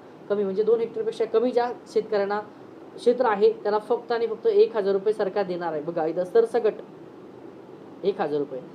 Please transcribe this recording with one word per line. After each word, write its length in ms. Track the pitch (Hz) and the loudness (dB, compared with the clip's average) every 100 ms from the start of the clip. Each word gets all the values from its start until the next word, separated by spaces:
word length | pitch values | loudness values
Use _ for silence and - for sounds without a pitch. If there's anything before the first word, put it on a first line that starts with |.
| - - - | -14 -12 -4
कमी, 140 | 208 | -2
म्हणजे 200 | 196 190 | 0 0
दोन 160 | 214 226 | 2 2
हेक्टरपेक्षा 460 | 226 220 220 220 220 | 0 -4 -4 -2 0
कमी 260 | 226 247 | 2 2
ज्या 200 | 240 240 226 - | 2 0 -4 -4
शेतकऱ्यांना 460 | 220 214 208 196 208 208 - - - - - | -2 0 0 0 -2 -6 -14 -20 -20 -18 -2
क्षेत्र 300 | 240 247 247 | 2 4 4
आहे, 260 | 202 220 | 4 4
त्यांना 280 | 214 208 208 | 4 0 0
फक्त 320 | - 233 - | 0 -2 -2
आणि 160 | 233 226 | -2 -2
फक्त 200 | 214 226 | -2 2
एक 300 | 202 220 220 | 6 6 4
हजार 160 | 196 | 0
रुपये 200 | 196 208 | 2 2
सरकार 300 | 214 196 208 | 0 0 -2
देणार 300 | 190 175 175 | -2 -2 -4
आहे. 80 | 156 | -4
बघा, 240 | 151 170 160 | -4 -2 -2
इथं 180 | 165 | -2
सरसकट 500 | 180 233 226 247 214 - - - - - - - - - - - - - | 2 4 4 4 0 -2 -8 -18 -20 -20 -20 -20 -20 -20 -20 -20 -20 -6
एक 180 | 185 208 | -2 -2
हजार 180 | 160 147 | 0 -2
रुपये. 200 | 143 127 - | -4 -8 -12